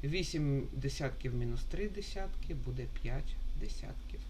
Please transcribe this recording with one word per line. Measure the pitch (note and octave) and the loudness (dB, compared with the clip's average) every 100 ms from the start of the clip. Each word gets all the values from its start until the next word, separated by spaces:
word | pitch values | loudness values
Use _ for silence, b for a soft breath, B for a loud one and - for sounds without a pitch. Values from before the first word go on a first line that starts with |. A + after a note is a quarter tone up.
Вісім | C#3+ F3+ E3 D#3+ D3 C#3 B2 | 2 2 2 2 4 4 2
десятків | C#3 C3+ - C3+ - C3 B2 | 0 0 0 -2 0 0 2
мінус | A#2+ A2+ - | 2 2 0
три | - G#3 | 0 0
десятки | G3+ G3 G3 G3 - - | -2 -4 -2 -2 0 0
буде | D3+ B2 B2 B2 - | 0 -2 -2 -2 -2
п'ять | A#2 B2+ C#3+ - - - | 0 2 0 0 0 0
десятків. | - - - - - - | 0 -2 -4 -6 -6 -8